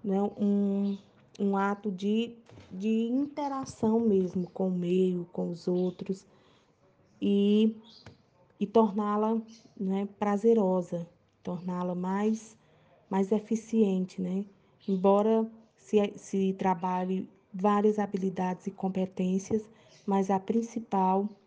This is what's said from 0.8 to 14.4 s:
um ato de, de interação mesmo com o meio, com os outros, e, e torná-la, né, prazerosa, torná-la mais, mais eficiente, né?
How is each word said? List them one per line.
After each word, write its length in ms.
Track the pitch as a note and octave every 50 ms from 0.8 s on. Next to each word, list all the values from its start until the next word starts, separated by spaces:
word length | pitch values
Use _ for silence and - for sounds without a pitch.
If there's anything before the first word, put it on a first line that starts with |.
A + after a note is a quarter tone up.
| G3+ G3+ G3 G3 - - _ - - _ _ -
um 180 | G3+ G3 G3
ato 320 | G3 G3 G3+ G3+ G3+ - G#3+
de, 460 | F#3+ F3+ G3 G3+ G#3+ A3 A#3 A#3+ A#3 - - - - - - -
de 380 | - F#3 G3 A3 A3 A3+ A#3
interação 920 | A#3 B3 C4+ C#4+ C#4+ C#4+ D4+ C#4+ C#4 C#4 C4+ C4+ - - - - A3 A3 A#3
mesmo 460 | A#3 A3+ G3 F#3+ F#3 F3 - F#3 F3+ -
com 160 | - - F#3+
o 40 | F#3
meio, 540 | F3+ F3+ F3 F3 F3+ F#3 F#3 F#3 F3+ F3 F3 E3+
com 180 | - - F3+ F3+
os 180 | F3 E3+ -
outros, 600 | F#3+ F3+ F3+ F#3 F3+ F3+ - F#3 - F#3+ F#3+ - _ _ _ _ _ _ _ _ _ _ _ _ _ _ _ _ _ _ _
e, 560 | - G3+ G3+ G3+ G3+ G3+ G#3 G#3+ A3 A3 A3 - - - - - - - - _ _ _ _ _ _ _ _ _
e 80 | G3+
torná-la, 760 | F#3+ - A#3 A3+ G#3+ F#3 G#3+ G#3 G#3 G#3 G#3+ G#3+ A3 A3+ A3+ A3 - - - _ - _
né, 320 | - G3 F#3+ F#3+ G3 G3+ G3 - _
prazerosa, 880 | G#3 G#3 G3+ G3 G#3 A3+ A#3 A3+ G3 F#3 F#3 F#3 F3 - F3 E3+ E3 E3 _ _ _ _ _ _
torná-la 540 | _ F3 F3+ E3 F3+ F3+ F3+ F3+ F3+ F3+ F3+
mais, 600 | F3+ F3+ F#3 F#3+ G3+ G#3 G#3+ A3 A3 - - - _ _ _ _ _ _ _ - _ _ _
mais 220 | G3 F#3+ G3 F#3+
eficiente, 920 | A3 G#3 G#3+ - A3+ A3 - - A3+ A3+ G#3+ G3 F#3+ F#3 F#3 F#3 - -
né? 240 | F#3 F3+ F#3 F#3+